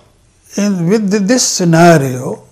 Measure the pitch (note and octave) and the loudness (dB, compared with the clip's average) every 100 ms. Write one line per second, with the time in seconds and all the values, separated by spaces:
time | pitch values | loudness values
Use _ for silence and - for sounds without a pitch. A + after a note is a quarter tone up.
0 | _ _ _ _ _ - G3+ F#3 E3 A3 | _ _ _ _ _ -4 -4 -2 0 -2
1 | G3+ G#3+ F#3+ B3+ - - F3+ E3 F3 E3 | -2 -2 0 -2 -2 -2 0 4 4 4
2 | C3+ B2 C3+ G#3+ _ | 0 -6 -8 -10 _